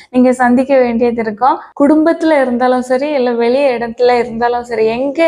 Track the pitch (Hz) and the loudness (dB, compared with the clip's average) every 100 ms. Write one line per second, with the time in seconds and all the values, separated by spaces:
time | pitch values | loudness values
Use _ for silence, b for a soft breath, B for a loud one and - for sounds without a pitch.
0 | B 254 254 254 247 247 262 269 240 233 | B 0 2 2 2 2 2 2 2 0
1 | 240 233 220 214 262 254 B - 277 311 | -2 -2 -6 -2 0 0 B 0 2 4
2 | 320 330 320 294 262 240 254 254 247 254 | 2 0 0 0 0 0 0 0 -2 -2
3 | 294 285 247 233 233 262 285 233 233 226 | -2 -2 -2 -2 0 0 0 -2 -6 -2
4 | 247 240 233 226 240 240 240 220 220 233 | 0 2 -2 -4 -2 -2 -4 -2 -2 0
5 | 277 277 | -4 0